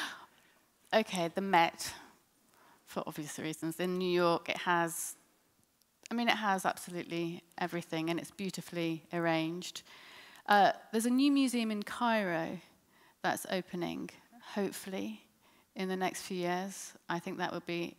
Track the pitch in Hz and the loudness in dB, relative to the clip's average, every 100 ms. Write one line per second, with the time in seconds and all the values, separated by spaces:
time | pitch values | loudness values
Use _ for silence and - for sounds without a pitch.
0 | - - - _ _ _ _ _ - 220 | -8 -8 -18 _ _ _ _ _ 0 2
1 | 214 185 170 165 196 180 165 - - - | 2 0 -2 -2 4 6 4 2 -8 -10
2 | - - _ _ _ _ - - - - | -16 -20 _ _ _ _ -20 -20 -12 -8
3 | - 165 147 - 156 160 160 160 180 180 | -6 -6 -8 -6 -6 -4 -4 -2 -2 0
4 | 185 175 175 165 - - - 175 170 165 | 2 4 6 4 0 -2 2 2 2 -2
5 | - - _ _ _ _ _ _ _ _ | -8 -10 _ _ _ _ _ _ _ _
6 | - 233 233 214 220 190 185 - - 175 | -6 0 4 4 4 2 2 -2 -4 -8
7 | - 170 170 175 - - 175 175 - 165 | -6 -4 -4 -6 -10 -6 -4 -4 -4 -4
8 | 160 170 - - 196 180 - 175 165 160 | -2 -2 -4 -6 -6 -6 -8 -4 -2 -2
9 | - 170 170 160 160 175 180 - - - | -4 -2 2 2 0 -4 -8 -12 -16 -20
10 | - - - - - 208 185 - - 220 | -20 -20 -20 -8 4 8 8 4 -2 0
11 | 233 247 285 277 269 240 220 208 208 - | 2 4 6 6 4 2 0 -2 -4 0
12 | 240 220 196 165 165 175 - _ _ _ | 2 2 2 0 -2 -6 -12 _ _ _
13 | - _ 180 - - 185 175 180 170 69 | -20 _ -2 -2 -2 -4 -4 -4 -4 -6
14 | - - - - - - 196 - - 190 | -8 -12 -20 -20 -10 -4 -4 -4 -10 -8
15 | 202 214 - _ _ _ _ - 190 185 | -8 -10 -16 _ _ _ _ -6 -4 0
16 | 185 - - 185 175 180 196 190 - - | -2 -4 -6 -4 -2 -2 -4 -8 -14 -14
17 | - 170 190 180 180 175 170 170 175 | -6 -6 -4 -4 -4 -4 -4 -4 -4